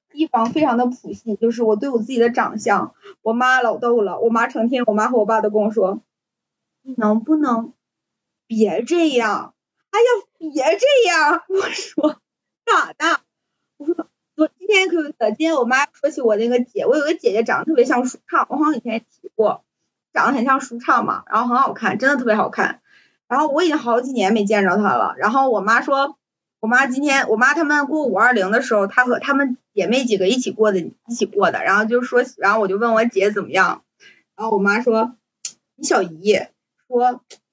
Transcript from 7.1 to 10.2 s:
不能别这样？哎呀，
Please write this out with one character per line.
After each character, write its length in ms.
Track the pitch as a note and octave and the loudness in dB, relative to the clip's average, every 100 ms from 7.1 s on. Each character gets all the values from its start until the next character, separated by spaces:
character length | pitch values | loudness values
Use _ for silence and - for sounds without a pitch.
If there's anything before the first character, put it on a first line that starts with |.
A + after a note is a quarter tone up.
| G#3+ | 0
不 160 | A3+ D#4 | 0 0
能 340 | C#4 A#3 A#3 - _ _ _ _ _ _ - | 2 -2 -4 -14 _ _ _ _ _ _ -6
别 380 | A3+ D4+ A3 | 0 2 0
这 240 | - F4 D#4+ | 0 0 2
样？ 420 | B3 A3 F#3+ - _ _ _ _ | 2 0 -2 -8 _ _ _ _
哎 80 | G#4 | 2
呀， 60 | A#4+ A4+ | 2 2